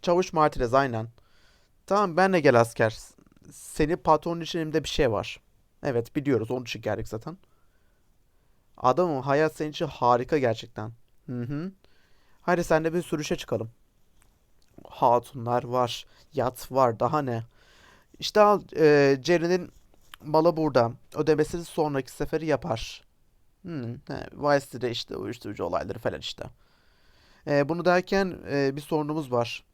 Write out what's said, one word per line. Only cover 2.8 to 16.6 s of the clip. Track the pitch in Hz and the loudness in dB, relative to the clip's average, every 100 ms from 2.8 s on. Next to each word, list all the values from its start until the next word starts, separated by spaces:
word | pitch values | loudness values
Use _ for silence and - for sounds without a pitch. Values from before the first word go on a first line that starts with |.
| 113 - - - - _ - | -2 -2 -18 -20 -20 _ -20
Senin | - - - 156 175 | -20 -18 -4 -2 0
patronun | - 156 170 170 | 2 2 2 -8
için | 156 175 | -6 -6
elimde | 156 156 | -2 -4
bir | 139 | -4
şey | - 139 | 0 0
var. | 101 - - _ _ _ _ | 0 -4 -12 _ _ _ _
Evet | - 120 117 - | -4 -2 -2 -6
biliyoruz, | 139 120 113 | 0 0 0
onun | 127 | -6
için | 123 110 | -6 -8
geldik | 113 104 110 | -6 -6 -6
zaten. | 113 147 175 _ _ _ _ _ _ _ _ _ _ _ _ _ - | -10 -12 -16 _ _ _ _ _ _ _ _ _ _ _ _ _ -2
Adamım | 127 135 180 139 | 0 2 0 0
hayat | 135 143 156 151 | 0 0 0 -2
senin | 151 | -10
için | 143 156 | -6 -8
harika | - 120 120 123 156 | 0 2 2 2 0
gerçekten. | 127 110 - - 110 113 _ _ - | 0 -2 -8 -12 -14 -14 _ _ -12
Hı | 123 | -10
hı. | 117 143 180 190 _ _ _ _ _ _ | -8 -8 -10 -14 _ _ _ _ _ _
Hadi | - 175 | -2 -2
sen | 170 160 | 2 0
de | 160 | 2
bir | 170 | -4
sürüşe | 170 156 151 170 | -4 -6 -4 -6
çıkalım. | - 110 113 _ _ _ _ _ _ _ _ _ _ - - | -4 -6 -6 _ _ _ _ _ _ _ _ _ _ -20 -20
Hatunlar | - 131 120 - 131 117 120 | 0 2 2 0 -12 -4 -4
var, | 120 123 123 - - _ _ | -2 -2 -2 -4 -16 _ _
yat | 143 123 - | -4 -4 -4